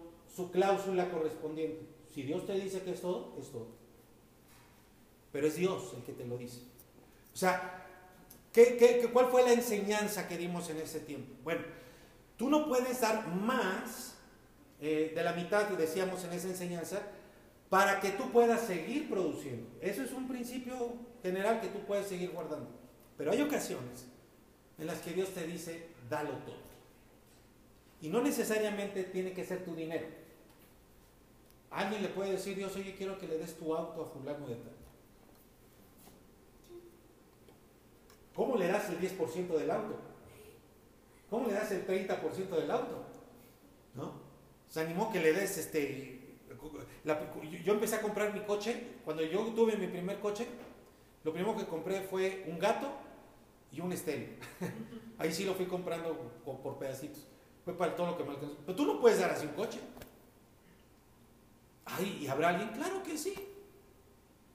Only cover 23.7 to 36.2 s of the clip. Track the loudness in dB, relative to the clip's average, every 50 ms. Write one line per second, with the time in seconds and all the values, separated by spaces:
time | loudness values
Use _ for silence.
23.7 | -4 -6 -6 -8 -10 -12 -14 -16 -20 -20 -20 -20 -20 -20 -20 -20 -20 -20 -20 -20
24.7 | -12 -8 -6 -6 -4 -4 -6 -4 -2 -2 -2 -2 -2 -4 -6 -4 -6 -6 -6 -8
25.7 | -8 -10 -10 -14 -16 -14 -8 -4 -4 -2 -2 -2 -4 -6 -8 -10 -14 -14 -16 -18
26.7 | -20 -20 -20 -20 -20 -20 -20 -20 -20 -20 -20 -20 -20 -20 -20 -20 -20 -20 -20 -20
27.7 | -20 -20 -20 -20 -16 -10 -4 0 2 4 4 4 4 2 2 2 2 2 2 2
28.7 | 0 0 -2 -4 -2 -4 -4 -2 -2 -2 -2 -2 -4 -6 -6 -4 -4 -4 -4 -6
29.7 | -6 -6 -4 -2 -4 -4 -4 -6 -12 -14 -18 -20 -20 -20 -20 -20 -20 -20 -20 -20
30.7 | -20 -20 -20 -20 -20 -20 -20 -20 -20 -20 -20 -20 -20 -20 -20 -20 -20 -20 -18 -8
31.7 | -4 -2 0 0 0 0 -2 -2 -2 -2 -2 0 0 -2 -2 -4 -4 -4 -4 -6
32.7 | -6 -6 -8 -8 -8 -6 -6 -6 -6 -6 -6 -4 -4 -4 -4 -6 -10 -6 -4 -2
33.7 | -2 -2 -2 -4 -6 -8 -8 -8 -10 -10 -8 -8 -8 -8 -8 -8 -8 -10 -10 -14
34.7 | -16 -18 -20 -20 -20 -20 -20 -20 -20 -20 -20 -20 -20 -20 -20 -20 -20 -20 -20 -20
35.7 | -20 -20 -20 -20 -20 -20 -20 -20 -20 -20